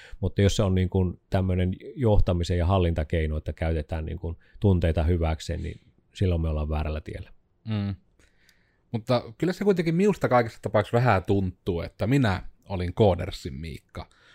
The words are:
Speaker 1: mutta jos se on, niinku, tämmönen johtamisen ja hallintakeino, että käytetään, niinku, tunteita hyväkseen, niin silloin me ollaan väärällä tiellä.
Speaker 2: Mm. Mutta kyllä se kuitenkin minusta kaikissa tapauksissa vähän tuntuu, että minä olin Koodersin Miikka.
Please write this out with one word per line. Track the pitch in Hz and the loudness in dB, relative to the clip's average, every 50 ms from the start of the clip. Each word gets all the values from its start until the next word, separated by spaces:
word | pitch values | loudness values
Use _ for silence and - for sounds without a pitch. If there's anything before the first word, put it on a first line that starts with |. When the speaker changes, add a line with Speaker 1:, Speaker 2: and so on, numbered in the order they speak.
| - - - - | -20 -20 -8 -4
Speaker 1:
mutta | - 92 - - | -4 -2 2 2
jos | 101 98 - | 4 4 4
se | - 107 | 2 2
on, | 95 92 | 2 2
niinku, | 92 92 87 - 95 92 87 - - _ _ | 2 2 2 2 0 0 0 -2 -6 _ _
tämmönen | - 95 92 92 90 92 90 92 95 - - 139 - | -2 0 0 0 0 0 0 0 -2 -4 -8 -12 -6
johtamisen | 160 123 110 104 98 - - 87 87 85 - 90 | -2 2 4 6 6 4 4 2 0 0 -2 0
ja | 87 85 | 0 2
hallintakeino, | 82 98 95 87 85 85 82 73 - 87 82 80 76 78 | 2 2 2 2 2 0 -2 -2 -2 -2 -2 -2 -2 -4
että | 76 - 78 76 | -6 -8 -8 -8
käytetään, | - 85 80 82 78 76 - 87 80 80 | -4 -4 -2 -2 -4 -4 -6 -8 -8 -8
niinku, | 80 80 78 - 85 82 - - _ - - | -8 -10 -10 -10 -10 -10 -12 -16 _ -6 0
tunteita | - 101 92 87 82 82 80 87 80 | 2 2 4 4 2 2 2 2 2
hyväkseen, | 85 90 82 82 80 80 - - - 80 78 80 | 2 2 0 0 -2 -2 -4 -6 -8 -8 -8 -8
niin | 82 - - _ _ _ _ _ _ - | -10 -12 -14 _ _ _ _ _ _ -6
silloin | - 101 92 87 82 | -2 0 0 0 0
me | 80 80 | 0 -2
ollaan | 78 76 76 76 | -2 -2 -2 -2
väärällä | 76 76 78 78 76 76 | -4 -4 -4 -4 -6 -8
tiellä. | - - - - - - - _ _ _ _ _ - 110 | -8 -10 -12 -12 -14 -16 -20 _ _ _ _ _ -8 -6
Speaker 2:
Mm. | 110 104 101 101 98 - _ _ _ _ _ _ _ _ _ _ _ _ _ _ _ _ _ _ | -4 -4 -4 -4 -6 -8 _ _ _ _ _ _ _ _ _ _ _ _ _ _ _ _ _ _
Mutta | - 113 - - 127 120 - - 113 | -8 -6 -2 0 0 0 0 -4 -6
kyllä | - - 175 180 | -4 -2 -2 -2
se | - 202 | 0 2
kuitenkin | 208 190 170 165 165 165 | 2 2 2 2 0 2
minusta | 175 196 214 180 - - 117 | 2 2 2 2 2 2 2
kaikissa | 123 123 117 110 - - | 4 4 2 0 -4 -10
tapauksissa | - 98 - 107 101 - - | -6 0 0 0 0 2 2
vähän | 117 127 123 101 92 - | 2 4 4 4 2 2
tuntuu, | - 101 101 95 90 - _ - 104 87 82 | 2 0 0 0 -2 -4 _ -4 -4 -4 -4
että | 82 80 - - 98 | -6 -8 -8 -4 -2
minä | 104 135 143 127 104 90 - - - - _ _ - | 2 2 2 2 2 0 -2 -6 -10 -16 _ _ -8
olin | 98 90 90 87 - | -6 -4 -4 -2 2
Koodersin | - 113 98 87 87 92 92 - - - 90 65 | 2 4 4 4 2 -2 -8 -10 -10 -12 -12 -10
Miikka. | 67 80 80 - - - _ - 92 87 - _ _ _ _ | -10 -12 -12 -12 -14 -16 _ -16 -14 -14 -16 _ _ _ _